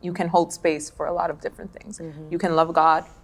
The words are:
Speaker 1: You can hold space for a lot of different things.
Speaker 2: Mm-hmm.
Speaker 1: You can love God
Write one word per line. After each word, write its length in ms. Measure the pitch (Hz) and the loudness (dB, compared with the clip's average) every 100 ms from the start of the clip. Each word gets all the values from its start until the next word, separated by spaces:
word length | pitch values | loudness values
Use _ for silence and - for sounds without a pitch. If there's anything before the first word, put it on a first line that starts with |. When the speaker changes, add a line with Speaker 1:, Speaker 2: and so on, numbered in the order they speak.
Speaker 1:
You 120 | 175 | -8
can 160 | 175 170 | -4 2
hold 220 | 175 170 | 2 2
space 380 | - 175 151 151 | 0 0 0 -6
for 160 | - 151 | -8 -6
a 80 | |
lot 160 | 175 170 | -2 -4
of 120 | 156 | -4
different 320 | - - - | -10 -10 -16
things. 260 | - - 208 | -16 -18 -14
Speaker 2:
Mm-hmm. 320 | 165 151 156 | -14 -14 -8
Speaker 1:
You 80 | 170 | -4
can 160 | 180 160 | 0 2
love 180 | 165 | 4
God 320 | 165 160 160 180 - | 4 4 4 -2 -20